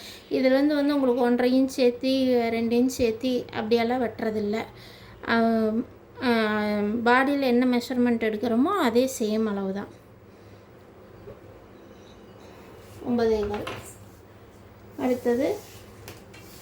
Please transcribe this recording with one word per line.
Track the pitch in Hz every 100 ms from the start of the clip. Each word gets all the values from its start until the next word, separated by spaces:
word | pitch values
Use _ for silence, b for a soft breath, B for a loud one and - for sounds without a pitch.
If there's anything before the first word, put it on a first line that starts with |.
| B B B
இதுலேருந்து | 277 262 269 294
வந்து | 294 285 285
உங்களுக்கு | 262 247
ஒன்றரை | 240 240 254
இன்ச் | 262 262 277
சேர்த்தி, | 247 240 262 269 262 247 233
ரெண்டு | 226 233 240
இன்ச் | 254 262
சேர்த்தி | 240 220 262 247 -
அப்படியெல்லாம் | - 214 233 233 254
வெட்டுறதில்ல. | 226 - 220 214 208 220 - B B B B B -
ஆம், | 233 226 226 220 226 - - - -
ஆம், | 254 233 214 214 208 208 208 233
பாடியில் | 233 254 269 285
என்ன | 262 240 254
மெஷர்மெண்ட் | 240 240 254 240 226 226
எடுக்கிறோமோ | 214 233 226 311 403
அதே | 254 233 262 -
சேம் | 214 214 220
அளவு | 196 190
தான். | 196 - - - - - B B B - - - - - - - - - - - - - - - - - - - - - - - - 254
ஒம்பதே | 240 226 220 208
கால். | 208 - - - - - - - - - - - - - -
அடுத்தது | 254 240 240 240 320 415 - - - - - - - - - -